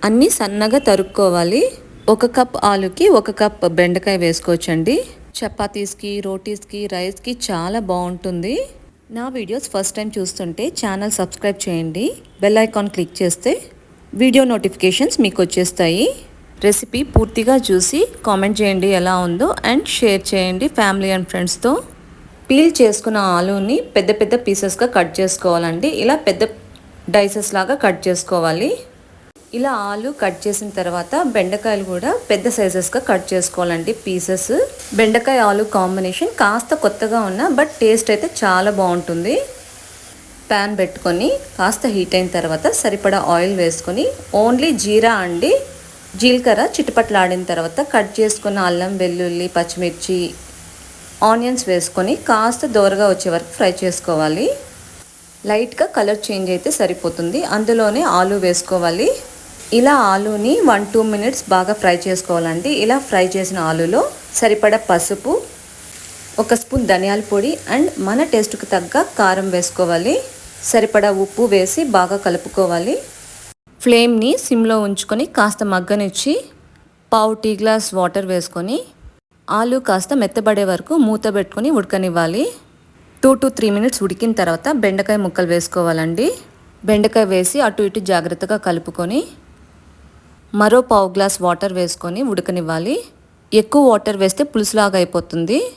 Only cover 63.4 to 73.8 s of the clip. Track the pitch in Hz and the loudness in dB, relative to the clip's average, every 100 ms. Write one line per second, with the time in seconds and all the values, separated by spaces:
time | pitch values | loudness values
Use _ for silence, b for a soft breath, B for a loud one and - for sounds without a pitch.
63.4 | 185 185 160 160 165 214 571 - - - | -4 -2 -2 0 2 2 0 -4 -8 0
64.4 | 226 214 214 220 220 175 - 202 247 392 | 2 4 4 2 2 0 2 -4 -2 -2
65.4 | - - - - - - - - - - | -4 -16 -20 -20 -18 -18 -16 -16 -14 -4
66.4 | 226 233 - 269 226 185 190 202 208 202 | 0 0 0 -4 2 2 2 -2 0 -2
67.4 | 220 320 - 247 330 - 190 226 320 226 | 0 -4 -4 0 0 0 -2 0 2 2
68.4 | 214 208 - 190 175 269 - - 202 190 | 0 -4 -2 -2 0 0 -2 2 2 2
69.4 | 196 180 175 - 180 170 190 392 523 - | 0 -2 -2 -2 0 0 0 -2 -2 -14
70.4 | - - - 233 220 214 208 196 196 208 | -18 -10 0 2 4 2 2 2 -2 0
71.4 | 233 196 190 - 311 202 180 202 196 175 | 2 4 2 0 2 2 2 0 -2 -2
72.4 | - - 185 170 190 381 554 - - - | -4 -2 0 0 -2 -4 -6 -18 -20 -20
73.4 | - - _ _ | -20 -20 _ _